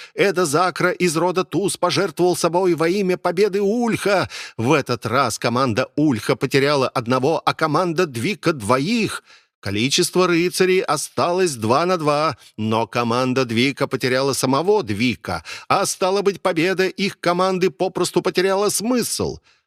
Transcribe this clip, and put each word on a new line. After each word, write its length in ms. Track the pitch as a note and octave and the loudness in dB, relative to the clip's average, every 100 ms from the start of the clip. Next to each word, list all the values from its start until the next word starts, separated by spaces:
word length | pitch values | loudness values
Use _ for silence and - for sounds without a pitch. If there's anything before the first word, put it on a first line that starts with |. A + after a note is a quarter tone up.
| - | -10
Эда 320 | - G3 F3+ E3+ | 0 0 2 0
Закра 440 | D3+ F3+ - F3 | 2 0 0 -2
из 260 | - F3 D#3 | 0 0 2
рода 280 | F3 F3+ | 0 0
Туз 320 | F3+ D#3+ G3 - | -2 -2 -2 -2
пожертвовал 600 | - B2+ F#3+ D#3+ F3+ E3 | -2 0 -2 0 0 2
собой 380 | E3+ F3 F#3+ | 0 2 0
во 140 | D3+ E3 | 2 0
имя 280 | G3+ F#3 F3 | 0 0 0
победы 440 | F3+ F3 G#3 G3 | -2 0 0 2
Ульха. 680 | G3 A#3+ A#3 G#3 G3 F#3+ C#3 - - - | 0 2 0 0 0 0 0 -6 -14 -4
В 160 | A#2 | 2
этот 340 | D3+ - A#2+ G#2+ | 2 2 -4 0
раз 320 | B2+ B2 - | 0 0 0
команда 500 | A#2+ A#2+ C3+ G#2 C3 - | -2 0 2 0 -2 0
Ульха 400 | D3+ A#2 - C3+ | 2 2 0 -2
потеряла 520 | C#3 C#3 C#3 D3 B2 | 0 2 2 2 0
одного, 540 | C3 A2+ B2+ C#3 D#3 | -2 0 0 0 0
а 100 | - | -2
команда 520 | - D#3+ D3+ F3+ D#3 F3 | -2 0 0 0 0 -2
Двика — 460 | A#2 D#3 G#3+ E3 | -2 -4 -2 -2
двоих. 720 | D3+ G2+ C3 D#3 A#3 F3 - - - _ _ | -2 0 0 0 0 -2 -4 -14 -20 _ _
Количество 680 | G2 G2+ C3 F3+ E3+ F3+ F3+ | -6 -2 0 0 0 2 2
рыцарей 540 | E3+ F3 - F#3 F#3 | 2 0 2 2 2
осталось 720 | - D3+ - - D3+ F3+ F3+ | 0 -2 -4 -2 0 0 -2
два 300 | B2 G#2+ C3+ | -2 0 2
на 140 | F3 F3+ | 2 0
два, 400 | D3+ D3 D#3 - - - | 0 0 0 -4 -12 -6
но 300 | A2 A2+ A2+ | -2 0 0
команда 580 | B2 A#2+ B2 B2+ B2+ | -2 0 0 0 0
Двика 420 | A#2+ A2+ C3+ B2+ C#3 | 0 0 0 0 -4
потеряла 460 | C3 C3 B2+ C#3 | -2 0 0 0
самого 500 | B2 C3 C3+ F3+ G#3+ | 0 0 0 2 0
Двика, 640 | D3+ G2+ B2 - - E2+ - - - | 0 -2 -2 -2 -6 -8 -8 -16 -2
а 160 | E3 | 0
стало 380 | F#3 - F#3 G3 | 0 -2 0 0
быть, 180 | G3 F3+ | 0 -2
победа 460 | F#3+ E3 F3+ F#3 F#3 | -2 0 0 0 -2
их 340 | - F#3+ - | -2 -6 -2
команды 480 | E3+ F3+ F#3+ F#3 F#3 | -2 0 0 0 0
попросту 540 | - F#3 F3+ F3 F3+ | 0 -4 -2 -2 -2
потеряла 480 | F#3 F3+ F#3+ G3 G#3 | -2 0 0 2 0
смысл. 680 | - A3 B3 F#3+ - E2 - _ _ | -2 -2 -2 -2 -4 -4 -6 _ _